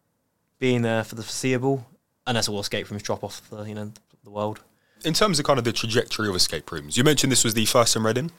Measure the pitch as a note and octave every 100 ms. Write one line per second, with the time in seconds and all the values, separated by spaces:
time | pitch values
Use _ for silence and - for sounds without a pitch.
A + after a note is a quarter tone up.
0 | _ _ _ _ _ _ C3 B2 A#2 A2+
1 | A2 A2+ A2 - C3 B2+ C3+ C3+ A#2 _
2 | _ _ - A#2 G#2+ G2+ G2+ G#2+ - G#2
3 | - G2+ G2+ - - G#2+ G#2+ G#2+ G#2 G#2+
4 | _ _ G#2 G#2 G#2+ G#2+ - _ _ _
5 | D#3+ D#3+ G#3 D3+ D3 C3 A2+ - A2+ A#2
6 | - - G#2 F2+ - D#2+ - E2 D2 A#2+
7 | D3 C#3+ C3+ A#2+ A#2 A2+ A2 B2+ A2+ A2+
8 | A2 A#2 E3